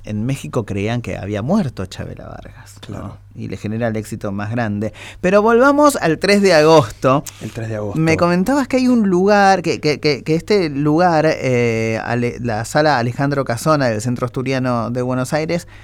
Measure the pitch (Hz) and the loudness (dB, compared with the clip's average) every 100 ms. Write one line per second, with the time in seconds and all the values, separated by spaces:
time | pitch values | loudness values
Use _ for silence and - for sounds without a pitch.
0 | - 107 120 139 151 131 101 98 104 120 | -8 -6 -4 -6 -6 -6 -4 -4 -4 -4
1 | 113 92 98 101 123 214 139 - 92 - | -6 -8 -6 -6 -2 -2 -2 -6 -12 -10
2 | 85 - - - - - - - - 101 | -14 -14 -16 -16 -18 -20 -20 -20 -16 -14
3 | 98 - - - 110 98 104 113 117 107 | -14 -16 -20 -14 -12 -10 -6 -4 -2 -4
4 | 104 113 104 98 104 117 110 104 107 - | -6 -8 -6 -6 -6 -4 -2 -2 -6 -8
5 | - - 180 202 214 233 277 285 294 240 | -18 -4 2 4 4 4 4 6 4 4
6 | 160 151 185 202 196 160 156 160 110 - | 0 0 2 4 6 6 8 6 4 0
7 | 135 139 - - 110 117 113 107 104 147 | 2 2 -2 -12 -12 -8 -8 -6 -4 0
8 | 160 160 175 180 190 285 247 262 254 240 | 2 2 2 2 2 0 0 0 2 2
9 | 196 180 196 202 190 190 170 113 151 139 | 2 2 4 4 4 4 0 -2 -2 0
10 | 151 120 107 165 - 208 160 139 147 156 | 0 -2 0 -2 2 0 0 0 2 4
11 | 180 156 156 - 131 123 120 113 113 110 | 4 4 2 0 0 2 2 0 -2 -2
12 | 104 120 120 - 120 107 113 151 151 127 | -2 -2 -2 -4 -6 -6 -2 0 2 2
13 | 120 117 143 139 127 113 156 151 127 107 | 0 -2 -2 -2 -4 -2 0 2 0 -2
14 | 120 123 123 135 131 131 127 120 110 127 | -4 -4 -4 -4 -4 -4 -2 -2 -4 -4
15 | 123 127 127 151 156 170 - - | -4 -4 -2 -4 -2 -6 -6 -20